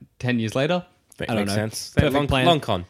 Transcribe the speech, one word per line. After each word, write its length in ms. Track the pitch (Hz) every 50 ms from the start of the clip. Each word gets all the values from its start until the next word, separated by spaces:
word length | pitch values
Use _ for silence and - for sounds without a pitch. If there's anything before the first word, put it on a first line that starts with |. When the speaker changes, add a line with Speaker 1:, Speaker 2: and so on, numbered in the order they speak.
| - - _ _
Speaker 1:
ten 180 | - 123 123 117
years 160 | 113 107 110
later. 300 | 131 143 160 180 175 175 - _ _ _ _ _
Speaker 2:
That 140 | - - -
Speaker 1:
I 40 | 117
don't 120 | 104 101
Speaker 2:
makes 40 | 101
Speaker 1:
know. 60 | 98
Speaker 2:
sense. 340 | 107 107 110 - - - - -
Speaker 1:
Perfect 180 | - 151 143 131
Speaker 2:
Long, 120 | 143 147 -
Speaker 1:
plan. 180 | 143 131 127
Speaker 2:
long 140 | 170 170 139
con. 240 | - - 101 90 90